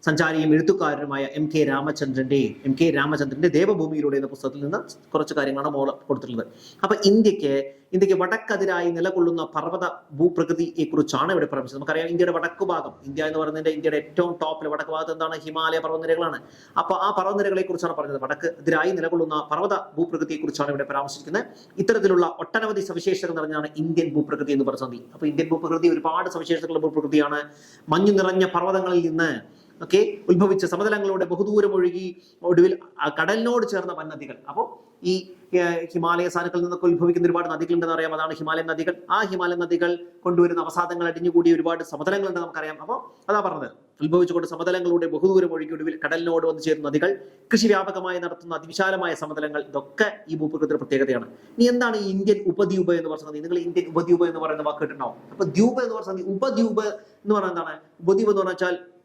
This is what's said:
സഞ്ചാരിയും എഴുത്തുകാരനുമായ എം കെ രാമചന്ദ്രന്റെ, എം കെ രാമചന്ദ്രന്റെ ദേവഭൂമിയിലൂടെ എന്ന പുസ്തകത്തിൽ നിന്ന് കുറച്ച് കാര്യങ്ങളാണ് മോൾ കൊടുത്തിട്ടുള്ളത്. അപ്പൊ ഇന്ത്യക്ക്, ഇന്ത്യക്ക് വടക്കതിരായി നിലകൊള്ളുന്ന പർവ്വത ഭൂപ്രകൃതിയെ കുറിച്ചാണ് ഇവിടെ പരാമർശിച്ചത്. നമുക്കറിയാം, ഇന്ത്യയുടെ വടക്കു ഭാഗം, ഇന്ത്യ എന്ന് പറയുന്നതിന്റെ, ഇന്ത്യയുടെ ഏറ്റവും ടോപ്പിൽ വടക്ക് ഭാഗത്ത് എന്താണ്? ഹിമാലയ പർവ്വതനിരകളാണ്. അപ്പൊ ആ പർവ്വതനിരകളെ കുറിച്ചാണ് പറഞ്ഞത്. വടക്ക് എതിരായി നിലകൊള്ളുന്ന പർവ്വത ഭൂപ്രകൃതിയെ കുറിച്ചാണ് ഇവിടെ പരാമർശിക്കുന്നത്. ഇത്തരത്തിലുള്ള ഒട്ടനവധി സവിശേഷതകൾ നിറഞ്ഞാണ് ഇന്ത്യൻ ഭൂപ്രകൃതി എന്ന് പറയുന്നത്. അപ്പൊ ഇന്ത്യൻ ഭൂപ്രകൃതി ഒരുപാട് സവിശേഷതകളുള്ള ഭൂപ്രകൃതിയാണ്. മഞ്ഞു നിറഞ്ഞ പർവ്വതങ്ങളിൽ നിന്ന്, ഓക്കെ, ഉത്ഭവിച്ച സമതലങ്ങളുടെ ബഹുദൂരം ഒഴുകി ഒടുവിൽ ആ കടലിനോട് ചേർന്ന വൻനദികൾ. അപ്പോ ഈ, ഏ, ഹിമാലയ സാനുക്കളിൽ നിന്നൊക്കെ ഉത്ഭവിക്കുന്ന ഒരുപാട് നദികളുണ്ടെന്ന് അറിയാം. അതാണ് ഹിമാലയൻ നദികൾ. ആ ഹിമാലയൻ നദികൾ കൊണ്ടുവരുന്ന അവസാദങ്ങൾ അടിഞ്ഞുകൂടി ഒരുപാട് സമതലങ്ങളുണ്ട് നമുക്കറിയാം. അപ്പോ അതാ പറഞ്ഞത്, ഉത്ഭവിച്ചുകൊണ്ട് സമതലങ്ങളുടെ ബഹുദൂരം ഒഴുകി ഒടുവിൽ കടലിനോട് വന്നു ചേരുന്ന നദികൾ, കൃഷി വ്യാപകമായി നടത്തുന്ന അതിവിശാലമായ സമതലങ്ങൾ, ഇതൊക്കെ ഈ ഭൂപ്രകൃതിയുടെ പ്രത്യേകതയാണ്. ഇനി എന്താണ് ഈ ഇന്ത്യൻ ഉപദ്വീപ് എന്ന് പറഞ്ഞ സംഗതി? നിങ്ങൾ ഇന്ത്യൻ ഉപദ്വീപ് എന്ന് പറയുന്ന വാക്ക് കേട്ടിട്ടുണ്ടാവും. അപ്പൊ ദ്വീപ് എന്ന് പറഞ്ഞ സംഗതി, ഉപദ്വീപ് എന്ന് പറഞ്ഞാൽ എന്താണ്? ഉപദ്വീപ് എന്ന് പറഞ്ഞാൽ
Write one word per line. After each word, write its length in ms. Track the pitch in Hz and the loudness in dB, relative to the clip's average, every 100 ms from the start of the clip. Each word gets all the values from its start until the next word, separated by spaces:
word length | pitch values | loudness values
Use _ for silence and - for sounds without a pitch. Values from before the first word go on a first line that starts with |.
സഞ്ചാരിയും 500 | - 151 160 160 156 | 0 2 2 2 4
എഴുത്തുകാരനുമായ 720 | 151 160 190 160 147 143 139 139 151 | 4 4 2 2 -2 -4 -4 -4 -4
എം 140 | 151 156 | -2 2
കെ 80 | |
രാമചന്ദ്രന്റെ, 920 | 143 135 147 151 143 131 131 139 135 - 135 | 2 2 -2 -4 -4 -2 2 2 2 -2 -4
എം 100 | 135 | 2
കെ 80 | 165 | 2
രാമചന്ദ്രന്റെ 580 | 143 143 156 139 131 175 | 2 0 0 -2 0 2
ദേവഭൂമിയിലൂടെ 680 | 156 196 196 160 156 143 139 | 4 2 2 0 -2 0 0
എന്ന 120 | 135 | -4
പുസ്തകത്തിൽ 320 | 135 135 143 | -8 -10 -8
നിന്ന് 180 | 143 185 - - - | -6 -6 -8 -18 -4
കുറച്ച് 220 | 156 151 | -4 -2
കാര്യങ്ങളാണ് 400 | 151 139 135 147 | -2 -2 -2 -4
മോൾ 180 | 143 135 | -2 -2
കൊടുത്തിട്ടുള്ളത്. 560 | - - 131 127 117 113 - - - | -4 -4 -4 -4 -8 -8 -12 -20 -4
അപ്പൊ 120 | 190 214 202 | 0 4 6
ഇന്ത്യക്ക്, 680 | 208 214 185 151 135 135 - _ | 8 6 4 0 0 -2 -10 _
ഇന്ത്യക്ക് 200 | 185 196 | 2 4
വടക്കതിരായി 760 | 180 180 220 - 202 190 180 175 | 4 2 -2 -2 -2 0 0 -2
നിലകൊള്ളുന്ന 560 | 170 175 185 170 170 156 156 | 0 -2 2 2 2 -4 -4
പർവ്വത 600 | 156 175 175 - _ 143 | -4 -4 -6 -8 _ 0
ഭൂപ്രകൃതിയെ 680 | 170 175 165 165 165 165 156 | 2 2 0 0 -2 -2 -2
കുറിച്ചാണ് 460 | 151 147 131 156 | 2 0 0 0
ഇവിടെ 140 | 185 151 | 0 0
പരാമർശിച്ചത്. 320 | 135 127 139 | -4 -8 -10
നമുക്കറിയാം, 300 | 139 160 165 | -4 -4 -2
ഇന്ത്യയുടെ 240 | 170 175 | 0 2
വടക്കു 340 | 170 170 - 190 | 2 -4 -4 -4
ഭാഗം, 260 | 165 147 - 135 | -4 -6 -14 -14
ഇന്ത്യ 180 | 139 | -6
എന്ന് 160 | 156 156 | -4 -2
പറയുന്നതിന്റെ, 300 | 156 151 156 | -4 -2 -2
ഇന്ത്യയുടെ 280 | 151 156 151 | 0 0 0
ഏറ്റവും 380 | 156 - 175 170 | -4 -2 -2 0
ടോപ്പിൽ 260 | 156 156 156 | -6 -4 -6
വടക്ക് 220 | 151 156 | -6 -6
ഭാഗത്ത് 220 | 156 160 | -6 -6
എന്താണ്? 280 | 160 160 160 | -4 -4 -6
ഹിമാലയ 400 | 147 156 160 160 | -8 -4 -2 -2
പർവ്വതനിരകളാണ്. 640 | 160 160 160 165 165 147 - - - - | -2 -4 0 0 0 -4 -12 -20 -8 -4
അപ്പൊ 180 | - 185 | -2 0
ആ 200 | 190 202 | 0 0
പർവ്വതനിരകളെ 420 | 185 202 202 190 | 0 0 0 0
കുറിച്ചാണ് 340 | 190 175 175 165 | 0 -2 -4 -4
പറഞ്ഞത്. 260 | 139 139 | -4 -4
വടക്ക് 260 | 131 143 170 - | -6 -4 -4 -4
എതിരായി 320 | 143 165 170 | 0 2 2
നിലകൊള്ളുന്ന 560 | 190 165 170 160 151 147 | 0 0 0 0 -2 -2
പർവ്വത 220 | 151 202 196 - 147 | -2 0 0 -4 -2
ഭൂപ്രകൃതിയെ 400 | 170 165 151 151 | -2 0 -4 -4
കുറിച്ചാണ് 320 | 151 - 143 | -4 -2 -2
ഇവിടെ 140 | 143 | 0
പരാമർശിക്കുന്നത്. 640 | 139 139 139 - - 185 247 - - - | -2 -2 -4 -8 -4 -4 -4 -12 -20 -4
ഇത്തരത്തിലുള്ള 580 | 190 220 190 185 175 - | 2 4 4 4 2 -2
ഒട്ടനവധി 420 | 165 226 220 196 | -4 -4 -2 -4
സവിശേഷതകൾ 540 | 196 170 180 185 175 165 | -4 -4 -2 -2 -2 -6
നിറഞ്ഞാണ് 320 | 151 156 151 151 | -4 -6 -6 -6
ഇന്ത്യൻ 360 | 156 165 156 | -2 0 0
ഭൂപ്രകൃതി 380 | 147 147 147 143 | 0 -2 -2 0
എന്ന് 140 | 139 135 | 0 0
പറയുന്നത്. 360 | 131 131 120 - | -2 -6 -10 -16
അപ്പൊ 140 | - 151 | -6 -4
ഇന്ത്യൻ 200 | 147 160 | 0 0
ഭൂപ്രകൃതി 380 | 160 160 165 170 | 0 0 2 2
ഒരുപാട് 420 | 151 160 165 185 | 2 0 -2 -4
സവിശേഷതകളുള്ള 500 | 175 160 165 170 160 | -6 -2 -2 0 -2
ഭൂപ്രകൃതിയാണ്. 640 | 156 156 147 151 147 147 147 - - - - | 0 0 2 2 2 0 -6 -14 -20 -20 -2
മഞ്ഞു 220 | 156 202 | 4 4
നിറഞ്ഞ 340 | 196 185 185 185 | 4 4 2 2
പർവ്വതങ്ങളിൽ 600 | 170 180 190 180 175 170 | 2 0 0 2 2 0
നിന്ന്, 480 | 160 165 123 - - _ - | 0 0 -2 -10 -20 _ -18
ഓക്കെ, 360 | 160 190 220 202 - | 0 2 2 -2 2
ഉത്ഭവിച്ച 360 | 180 196 190 180 | 4 6 4 0
സമതലങ്ങളുടെ 600 | 175 208 208 202 190 180 | 0 0 0 0 -2 -2
ബഹുദൂരം 480 | 175 202 208 202 190 | -2 0 4 4 4
ഒഴുകി 460 | 180 175 190 175 _ _ | 0 0 -8 -10 _ _
ഒടുവിൽ 340 | 175 175 180 185 - - | 2 6 6 4 -8 -4
ആ 100 | 143 147 | -4 0
കടലിനോട് 460 | 165 214 233 240 208 | 0 2 2 2 0
ചേർന്ന 260 | 196 175 | -2 -4
വൻനദികൾ. 420 | 156 156 147 135 123 - | -8 -10 -12 -14 -16 -10
അപ്പോ 340 | 143 240 - _ _ | -6 -6 -6 _ _
ഈ, 280 | 180 185 180 - - | -2 -2 -4 -20 -2
ഏ, 100 | 180 175 170 165 | 0 2 0 -2
ഹിമാലയ 340 | 175 170 170 175 | -2 0 0 0
സാനുക്കളിൽ 360 | 170 175 175 | -2 -2 -2
നിന്നൊക്കെ 220 | 175 175 180 | -2 0 2
ഉത്ഭവിക്കുന്ന 400 | 170 170 175 170 | 4 4 4 4
ഒരുപാട് 240 | 170 170 | 2 -2
നദികളുണ്ടെന്ന് 460 | 156 165 170 165 165 | -4 0 0 0 0
അറിയാം. 180 | 160 | 0
അതാണ് 200 | 156 156 | -2 -4
ഹിമാലയൻ 340 | 156 156 160 165 | -4 -4 -4 -2
നദികൾ. 280 | 160 165 180 - | -2 -2 -4 -2
ആ 100 | 190 | -2
ഹിമാലയൻ 380 | 214 185 175 175 | 0 -2 -2 -2
നദികൾ 380 | 170 170 175 175 - - | 0 0 0 -2 -6 -8
കൊണ്ടുവരുന്ന 380 | 180 175 175 170 | -2 4 4 4
അവസാദങ്ങൾ 460 | 160 175 175 175 170 | -4 -2 -2 -2 -4
അടിഞ്ഞുകൂടി 460 | 165 175 170 170 | 0 2 4 6
ഒരുപാട് 300 | 165 165 165 | 6 4 -2
സമതലങ്ങളുണ്ട് 560 | 165 147 190 196 196 175 | -6 -4 -2 0 -2 -4
നമുക്കറിയാം. 380 | 175 156 156 151 | -6 -8 -8 -10
അപ്പോ 340 | 151 254 - - - | -8 -8 -10 -20 0
അതാ 100 | 208 | 0
പറഞ്ഞത്, 320 | 196 160 123 - _ _ | 0 -4 -10 -14 _ _
ഉത്ഭവിച്ചുകൊണ്ട് 460 | 151 170 175 170 165 | 2 4 4 2 -2
സമതലങ്ങളുടെ 600 | 165 170 180 175 170 160 | -4 -2 0 2 2 0
ബഹുദൂരം 460 | 151 190 190 180 | 2 4 4 4
ഒഴുകി 180 | 160 156 | -2 -6
ഒടുവിൽ 280 | 160 156 160 - | -6 -6 -4 -4
കടലിനോട് 420 | 165 170 165 165 | -2 0 0 0
വന്നു 140 | 160 | -2
ചേരുന്ന 280 | 156 156 147 | 0 0 0
നദികൾ, 280 | 147 170 196 - - _ | 0 0 -2 -8 -20 _
കൃഷി 140 | 233 226 | 2 4
വ്യാപകമായി 520 | 202 190 190 180 180 | 4 2 -6 -4 -4
നടത്തുന്ന 360 | 175 175 170 160 | -6 -10 -8 -10
അതിവിശാലമായ 580 | 160 - 190 185 175 | -8 -2 0 0 -2
സമതലങ്ങൾ, 500 | 151 151 151 151 147 139 | -4 -6 -6 -6 -6 -6
ഇതൊക്കെ 520 | 143 139 - 214 - - | -8 -8 -2 -2 -2 -8
ഈ 60 | 160 | -4
ഭൂപ്രകൃതിയുടെ 480 | 151 156 151 147 | -4 -2 -2 -2
പ്രത്യേകതയാണ്. 420 | 131 135 135 123 113 - - - | 0 0 2 0 -4 -18 -18 2
ഇനി 80 | 240 | 4
എന്താണ് 320 | 247 240 220 | 4 0 0
ഈ 120 | 196 | -2
ഇന്ത്യൻ 340 | 190 196 202 190 | -2 2 2 2
ഉപദ്വീപ് 460 | 170 196 185 175 | 2 2 2 2
എന്ന് 160 | 170 160 | 2 0
പറഞ്ഞ 140 | 156 | -8
സംഗതി? 160 | 151 151 | -10 -12
നിങ്ങൾ 200 | 160 175 | -4 -4
ഇന്ത്യൻ 260 | 170 175 - | -2 -2 -2
ഉപദ്വീപ് 360 | 165 165 175 | -2 2 4
എന്ന് 160 | 175 165 | 4 0
പറയുന്ന 240 | 156 151 | -4 -2
വാക്ക് 160 | 151 147 | -2 -2
കേട്ടിട്ടുണ്ടാവും. 360 | 147 139 123 - - | -6 -4 -8 -8 -18
അപ്പൊ 120 | - | -4
ദ്വീപ് 360 | 190 147 226 240 | -2 4 4 4
എന്ന് 120 | 240 220 | -2 -4
പറഞ്ഞ 100 | 190 | -6
സംഗതി, 180 | 190 | -8
ഉപദ്വീപ് 640 | 185 196 262 214 226 214 214 202 | -4 -2 -2 2 0 0 -2 -6
എന്ന് 400 | - _ 202 214 | -14 _ 0 0
പറഞ്ഞാൽ 140 | 185 | 0
എന്താണ്? 300 | 170 160 151 _ _ | -4 -8 -10 _ _
ഉപദ്വീപ് 300 | 170 196 220 | 2 4 4
എന്ന് 120 | 196 | 2
പറഞ്ഞാൽ 360 | 185 180 180 175 - _ | 0 0 -2 -2 -8 _